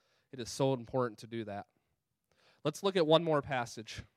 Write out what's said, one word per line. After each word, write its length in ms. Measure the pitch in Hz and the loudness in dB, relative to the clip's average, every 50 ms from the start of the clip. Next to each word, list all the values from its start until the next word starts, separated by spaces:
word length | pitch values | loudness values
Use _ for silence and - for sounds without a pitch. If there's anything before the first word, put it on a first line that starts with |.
| _ _ _ _ _ _ - | _ _ _ _ _ _ -12
It 80 | 131 | -10
is 80 | 117 - | -10 -6
so 240 | - - 139 135 135 | -2 0 2 2 2
important 460 | 123 117 - - 131 123 117 104 - | 0 -4 -4 -2 -2 -2 -2 -4 -8
to 80 | - | -14
do 180 | 110 117 117 110 | -10 -8 -8 -6
that. 220 | 104 101 101 - _ _ _ _ _ _ _ _ _ _ _ _ _ _ _ _ _ _ _ - | -6 -8 -10 -10 _ _ _ _ _ _ _ _ _ _ _ _ _ _ _ _ _ _ _ -4
Let's 180 | 151 151 - - | -4 -4 -2 -2
look 140 | 196 185 | 0 2
at 100 | 185 160 | 2 4
one 160 | 151 160 156 170 | 6 6 6 6
more 200 | 160 156 143 131 | 6 2 2 0
passage. 600 | - 139 127 120 117 - 120 110 - - - - - _ | 0 -2 -4 -4 -4 -8 -12 -14 -12 -12 -14 -16 -18 _